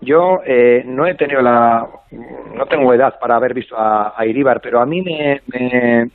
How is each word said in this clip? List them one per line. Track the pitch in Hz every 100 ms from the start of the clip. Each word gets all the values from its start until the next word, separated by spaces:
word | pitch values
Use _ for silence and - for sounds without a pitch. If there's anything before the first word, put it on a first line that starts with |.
yo, | 127 156 180 185 -
eh, | 127 120 123
no | 123 131 170
he |
tenido | - 143 139
la, | 123 120 117 117 117 - _
no | 117 120 127 117 117 135
tengo | 156 127
edad | 120 131 -
para | 120 117
haber | 123
visto | 123 - 117
a, | 110 107 107
a | 113 113
Iríbar, | 120 135 113
pero | 123 120
a | 123
mí | 175
me, | 185 156 147 139 -
me, | 123 127 123 120 117 117